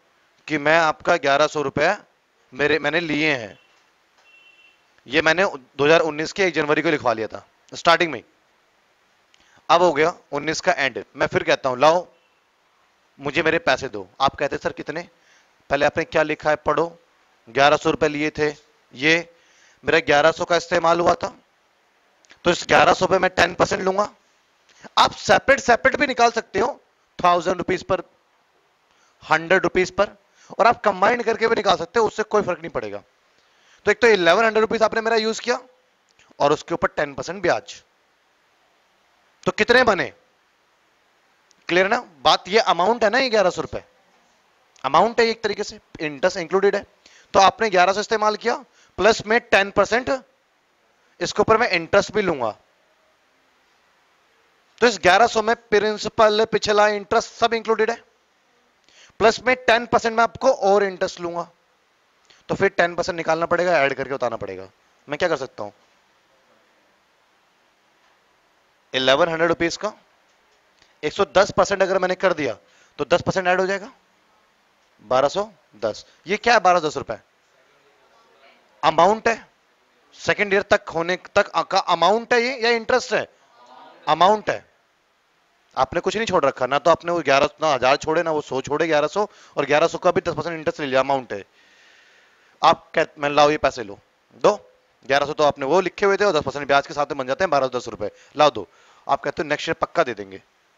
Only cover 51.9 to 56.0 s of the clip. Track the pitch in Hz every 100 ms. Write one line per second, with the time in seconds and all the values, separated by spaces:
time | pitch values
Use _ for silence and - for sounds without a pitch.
51.9 | 202 190 185 196 151 117 101 _ _ _
52.9 | _ _ _ _ _ _ _ _ _ _
53.9 | _ _ _ _ _ _ _ _ - 233
54.9 | 196 180 190 233 220 214 233 _ 208 214
55.9 | 208